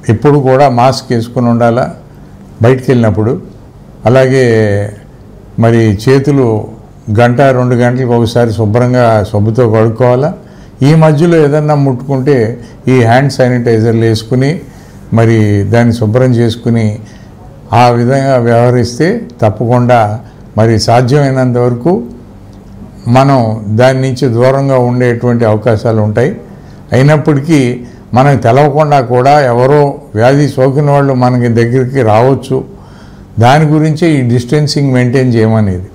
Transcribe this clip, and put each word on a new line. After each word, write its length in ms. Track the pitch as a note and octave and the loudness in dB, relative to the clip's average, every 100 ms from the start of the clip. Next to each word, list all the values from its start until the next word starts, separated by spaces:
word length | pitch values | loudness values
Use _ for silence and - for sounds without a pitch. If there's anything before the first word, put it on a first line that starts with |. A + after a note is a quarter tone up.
| - | 0
ఎప్పుడు 300 | G#2+ D3+ D3 | 0 2 2
కూడా 300 | C3 C3 C#3+ | 2 2 2
మాస్క్ 440 | A#2+ B2+ B2+ - | 2 0 0 -4
వేసుకుని 360 | A#2+ A2+ B2+ A#2+ | -6 -4 -4 -2
ఉండాలా 460 | A#2 A#2 A#2 D3 - - - - - - - | 0 0 0 -4 -8 -20 -20 -20 -20 -20 -2
బయటికి 300 | A2 C3 B2+ | 0 0 0
వెళ్ళినప్పుడు. 500 | B2 A2+ G2+ G#2+ D#3+ - - - - - - - | 0 0 0 -2 -4 -10 -20 -20 -20 -20 -6 0
అలాగే 840 | C3 C3 C3 B2 A2+ G#2+ G2+ G#2 G2+ - - - - - - | 2 2 2 2 2 0 -2 -6 -12 -20 -20 -20 -20 -14 -2
మరి 400 | A#2 A#2 A2+ G2+ - | 0 2 2 0 0
చేతులు 720 | C3+ C#3 C#3 B2 G#2+ - - - - - A2 | 0 2 0 0 -2 -6 -16 -20 -20 -4 0
గంట, 220 | A#2+ B2 | 2 2
రెండు 340 | C#3 B2 B2 B2 | 2 2 0 0
గంటలకు 380 | B2 B2 B2+ | 0 -2 -2
ఒకసారి 400 | A#2+ A#2 A#2+ A#2 | 0 0 0 -2
శుభ్రంగా 720 | G2+ G#2+ A2+ B2 B2+ A#2 A2 G2 | -2 -2 0 0 2 2 0 -2
సబ్బుతో 360 | G#2 G#2+ A2+ A#2+ | -2 -2 0 0
కడుక్కోవాలా. 640 | A2 A2+ A2 B2 B2+ D3+ F#3+ - - - - | 2 0 0 0 0 -2 -6 -18 -20 -20 -2
ఈ 140 | C3+ D#3+ | 2 4
మధ్యలో 420 | D#3+ C#3+ E3+ E3 | 2 2 2 2
ఏదన్నా 380 | D3 D3+ D3+ D3 | 2 0 0 0
ముట్టుకుంటే 840 | C#3 C3 - C3+ C3 C3+ A2 B2 - - - | 0 -2 -4 -4 0 0 0 -6 -16 -8 0
ఈ 140 | C3 | 2
హ్యాండ్ 320 | A2+ B2 C#3 | 2 2 0
శానిటైజర్లు 680 | - B2+ B2 A#2+ A2+ A2+ A2+ | 0 0 0 0 0 0 0
వేసుకుని 580 | A2+ G#2+ A2 B2+ C3+ F3+ - - - - - | 0 -2 -2 -2 -2 -4 -10 -20 -20 -20 -4
మరి 500 | A2+ A2+ A2+ G#2 G2+ | 0 2 2 2 0
దాన్ని 300 | G2 A#2 A#2+ | 0 0 0
శుభ్రం 420 | G#2+ G#2+ A#2 C3 A#2 | 0 -2 0 0 0
చేసుకుని 640 | A#2 A2+ B2 A#2 G#2+ G#2 - - - - - - - | -2 -2 -4 -2 -2 -6 -14 -20 -20 -20 -20 -20 -4
ఆ 160 | A#2 B2 | 0 2
విధంగా 480 | A#2+ A#2+ C3+ C3+ C3 | 2 0 0 0 0
వ్యవహరిస్తే 840 | A#2 A#2 A#2+ B2 A2+ - D#3+ A#3 - - | 2 2 2 0 -2 -2 -2 -2 -8 -4
తప్పకుండా 800 | A2 G2 A#2 B2 A#2+ B2 G#2+ A2 - - - - | -4 -2 -2 0 2 2 0 -4 -12 -20 -10 -2
మరి 220 | A2+ A2 | 0 0
సాధ్యమైనంత 760 | G#2 A#2+ B2+ C#3+ C#3 C3 B2+ A#2+ | 2 0 2 0 0 0 -2 0
వరకు 460 | B2 A#2+ C#3 G3+ A#3+ - - - - - - - - - - | -2 -2 -2 -2 -4 -16 -20 -20 -20 -20 -20 -20 -20 -12 0
మనం 580 | B2+ C#3 C3+ A2+ A2 G#2 | 2 2 2 0 -4 -4
దాని 340 | G#2+ B2+ C3 | 0 0 0
నుంచి 260 | C3+ C3 C#3 | -4 -2 -2
దూరంగా 500 | A2+ B2+ C3+ C#3 C3 | 0 0 0 0 0
ఉండేటువంటి 680 | B2 B2 B2 A#2 B2 A#2+ A2+ | 0 0 -2 0 -2 0 0
అవకాశాలు 560 | G#2+ A#2+ G#2+ A#2+ A2 | 0 0 -2 -2 -2
ఉంటాయి. 360 | G#2+ G#2 C3+ A3 - - - - - | -2 0 -2 -4 -16 -20 -20 -20 -4
అయినప్పటికీ 880 | B2 C#3 D#3 D3+ C#3+ C#3+ D#3 B2 A#2+ - - - | 0 2 2 0 -2 0 0 0 -4 -12 -20 -4
మనకు 280 | A#2 C#3+ C3+ | 0 2 2
తెలవకుండా 600 | A2+ B2+ D3 C#3+ D3+ C#3+ | 2 2 2 0 0 0
కూడా 400 | A#2+ B2 C3 D3 | 0 0 2 2
ఎవరో 580 | C3 A#2+ B2+ D3 C#3+ C#3 - G#2 | 2 0 2 2 0 -4 -8 0
వ్యాధి 340 | A#2+ C#3 C#3+ | 2 2 0
సోకిన 400 | - C3 C3+ D3 | 0 0 0 0
వాళ్ళు 240 | C#3+ C#3 | 0 0
మనకి 340 | C3 B2 B2+ A#2+ | 0 0 0 0
దగ్గరికి 540 | A#2 A#2 C3 B2+ C#3 | 0 0 0 -2 -2
రావచ్చు. 600 | A2+ G#2+ B2+ C3 - C3 - - - - - - - - | 0 2 2 0 -4 -6 -6 -18 -20 -20 -20 -20 -14 0
దాని 260 | A#2 C#3+ D#3 | 2 2 2
గురించే 460 | D#3 D#3 D3+ E3+ | 0 0 0 0
ఈ 100 | D3 | 0
డిస్టెన్సింగ్ 720 | B2 A#2+ A#2+ D3+ D3 D3+ C#3 | 0 -2 -2 -2 -2 -2 0
మెయింటైన్ 420 | B2+ B2 C3+ C3 A#2 | 0 0 0 0 0
చేయమనేది. 520 | A2 A2 G#2 F2+ F2+ | 2 0 0 -4 -10